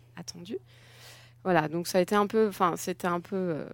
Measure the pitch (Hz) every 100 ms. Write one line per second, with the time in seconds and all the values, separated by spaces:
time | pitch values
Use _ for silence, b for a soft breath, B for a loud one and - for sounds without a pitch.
0 | _ - 170 170 175 330 - B B B
1 | B B B B 190 170 151 165 175 185
2 | 175 208 202 220 220 185 180 165 - 175
3 | 180 175 165 196 180 147 -